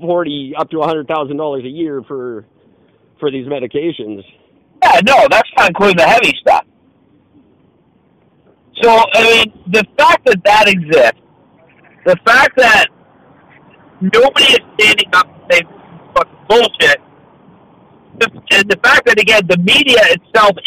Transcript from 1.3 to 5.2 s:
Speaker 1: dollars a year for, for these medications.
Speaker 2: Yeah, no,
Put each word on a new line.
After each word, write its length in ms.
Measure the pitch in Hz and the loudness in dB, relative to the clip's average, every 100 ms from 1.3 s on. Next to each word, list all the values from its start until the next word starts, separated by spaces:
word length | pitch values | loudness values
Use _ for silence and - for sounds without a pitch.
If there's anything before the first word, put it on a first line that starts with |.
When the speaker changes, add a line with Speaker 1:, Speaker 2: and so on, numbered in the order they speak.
| 143 | -8
Speaker 1:
dollars 260 | 156 135 | -8 -8
a 60 | 123 | -10
year 320 | 156 160 139 113 | -10 -8 -8 -12
for, 400 | 139 123 110 104 _ _ _ _ _ _ - | -12 -12 -14 -18 _ _ _ _ _ _ -8
for 100 | 151 | -8
these 160 | 135 127 | -8 -10
medications. 760 | 143 120 143 170 147 107 101 - _ _ _ _ - | -10 -8 -6 -8 -8 -14 -14 -18 _ _ _ _ -2
Speaker 2:
Yeah, 160 | 719 - 208 | 0 2 0
no, 200 | 269 | 2